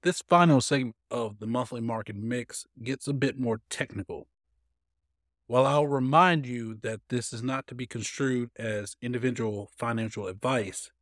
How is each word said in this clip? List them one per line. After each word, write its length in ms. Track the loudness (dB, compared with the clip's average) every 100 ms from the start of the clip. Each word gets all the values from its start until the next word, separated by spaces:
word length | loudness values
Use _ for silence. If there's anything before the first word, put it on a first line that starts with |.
This 160 | 0 -2 6
final 320 | 8 10 8
segment 360 | 6 0 0 -8 _
of 280 | -4 -4 -4
the 80 | -4
monthly 340 | -2 -2 -6
market 340 | -4 -4 -6
mix 520 | -8 -4 -4 -6 -14 -14 -12
gets 260 | -8 -6 -4
a 60 |
bit 240 | 0 0 0
more 240 | -2 -2 _
technical. 580 | -6 -6 -6 -8 -10 -14 _ _ _ _ _ _ _ _ _ _ _ 0
While 180 | 4
I'll 220 | 4 4 2
remind 580 | 0 4 6 6 4
you 300 | -2 -6 -8 -6
that 180 | -6 -8 _
this 240 | -4 -4
is 100 | -6
not 240 | -4 -4 -6
to 60 |
be 120 | -12 -8
construed 640 | -6 -8 -2 0 0 -2
as 440 | -6 -4 -4 -6 -10
individual 720 | -6 -2 -2 -2 -4 -4 -10
financial 520 | -6 -4 -2 -4 -6 -8
advice 640 | -4 -2 0 -2 -8 -16 _